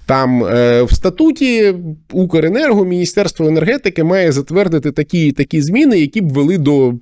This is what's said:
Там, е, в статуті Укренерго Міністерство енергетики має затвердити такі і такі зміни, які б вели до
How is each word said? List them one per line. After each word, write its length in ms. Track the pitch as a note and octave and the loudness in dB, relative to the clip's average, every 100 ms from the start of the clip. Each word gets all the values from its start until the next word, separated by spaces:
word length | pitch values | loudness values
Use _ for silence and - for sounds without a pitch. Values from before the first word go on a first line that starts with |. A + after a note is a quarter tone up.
| - | -4
Там, 380 | C3+ C3 B2 | -2 0 0
е, 380 | F#2+ A#2+ A#2+ A#2+ | 0 0 2 2
в 100 | B2 | 2
статуті 840 | - F#3 F#3 D#4+ C4 C4 A#3 G3+ F3+ E3 D#3 - | 2 0 0 0 0 0 2 0 -2 -8 -14 -8
Укренерго 720 | F3 F#3 E3 D#3+ A3+ D4+ G#3 | -4 0 0 0 0 0 0
Міністерство 640 | F#3 F3+ E3+ - G3 - D#3 | 0 -2 -2 -2 -2 -2 0
енергетики 560 | D#3+ E3+ C#4 G#3 F3 | 0 0 -2 -4 -2
має 280 | D#3+ F#3+ F3 | 0 2 2
затвердити 600 | C#3 C#3 E3+ F#3+ D#3+ D3 | 0 -2 -2 0 -2 -4
такі 340 | - D3 F3 D3+ | -4 -4 0 0
і 60 | |
такі 300 | C#3 C#3+ D#3 | 0 -2 -2
зміни, 380 | D3 A3+ D4+ G3+ | 0 2 2 2
які 200 | C#3+ A3 | 0 -2
б 80 | E3+ | -2
вели 300 | C3+ C#3+ F#3+ | 0 0 0
до 360 | C#3+ C#3+ B2+ A#2+ | 2 2 2 -2